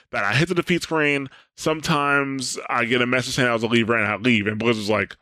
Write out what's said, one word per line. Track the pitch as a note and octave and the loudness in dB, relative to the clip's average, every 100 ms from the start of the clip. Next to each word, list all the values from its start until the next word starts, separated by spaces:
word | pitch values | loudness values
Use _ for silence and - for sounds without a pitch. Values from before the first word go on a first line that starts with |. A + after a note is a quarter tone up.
| _ | _
that, | A#2+ | -4
"I | G2+ A#2 | 0 0
hit | E3+ | 0
the | F3 | 0
defeat | E3 F3 | 0 -2
screen. | - D#3+ D3 C#3+ C3+ - _ - | -2 0 0 0 -4 -14 _ -8
Sometimes | E3 D#3+ D#3 D3+ C#3+ C#3+ C#3 C3+ B2+ - - | -4 -4 0 0 2 2 0 -4 -6 -8 -4
I | C3 A#2 | -2 2
get | B2 | 2
a | B2 | 2
message | B2+ B2 B2+ | 0 -2 0
saying | B2 | 0
I | |
was | A#2 | 2
a | A2 | 2
leaver | A#2 A2 A#2 | 2 2 2
and | G#2 | 0
I | G#2 | 0
leave." | A#2+ A2+ G2+ | 2 2 0
And | G#2+ | 0
Blizzard's | A2+ A2 G#2 | 0 0 0
like, | G#2+ F#2+ - | -2 -2 -8